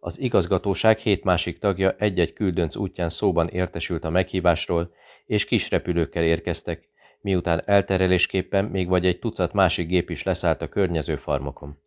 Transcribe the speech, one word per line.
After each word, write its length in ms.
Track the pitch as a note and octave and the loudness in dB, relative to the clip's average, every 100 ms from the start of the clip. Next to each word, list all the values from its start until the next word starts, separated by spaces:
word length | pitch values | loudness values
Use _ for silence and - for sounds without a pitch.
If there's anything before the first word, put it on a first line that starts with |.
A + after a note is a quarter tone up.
Az 200 | - - | -8 -4
igazgatóság 760 | B2+ A2 E2+ F#2 G2+ F#2+ A2+ A2 | 0 2 2 0 0 2 2 2
hét 260 | - F#2+ | 2 0
másik 340 | F#2 F2 - E2 | 2 0 0 -2
tagja 360 | G#2 F#2 F#2+ - | -2 2 0 2
egy-egy 340 | G#2 F2+ E2+ | 0 2 0
küldönc 440 | - G2+ E2+ E2 - | 0 -2 0 -2 -2
útján 340 | G2 - F2 | -6 -4 -4
szóban 380 | - G#2 E2+ E2+ | 0 0 2 0
értesült 560 | F2+ F2+ E2+ - E2+ | -2 -4 -4 -6 -4
a 60 | D#2+ | 0
meghívásról, 840 | F2 F#2+ F#2+ F2 E2 - E2+ F2 _ _ - _ | 0 0 0 2 0 0 -2 -2 _ _ -20 _
és 180 | G#2+ | -2
kis 260 | - A#2+ - | 0 -2 0
repülőkkel 520 | F#2 - E2+ D#2+ F2 | -2 0 -2 -2 0
érkeztek, 680 | E2 E2 F2+ E2 - E2 _ _ _ _ | 0 0 -2 -6 -6 -8 _ _ _ _
miután 420 | G#2 F#2 F2 E2+ - | -2 -2 0 -2 2
elterelésképpen 1000 | G2+ F#2 F#2+ F#2 F#2 - F#2+ - G2 | 2 2 0 2 2 0 -2 -2 -2
még 240 | G2 F#2+ F2+ | -2 -2 0
vagy 180 | F#2 F2+ | 2 2
egy 120 | F2 | 0
tucat 340 | A#2 - F2 | -4 -2 -2
másik 360 | G2+ F#2 - E2 | 2 2 2 0
gép 220 | F2+ E2 | 0 0
is 120 | F2 | -4
leszállt 400 | - F2 F2 D#2 | -4 0 0 0
a 60 | D#2+ | -2
környező 480 | - F#2 E2+ D2+ D2+ | -2 0 0 -2 -4
farmokon. 600 | - C#2+ C#2 - D2 C#2+ | -2 -2 -2 -10 -14 -14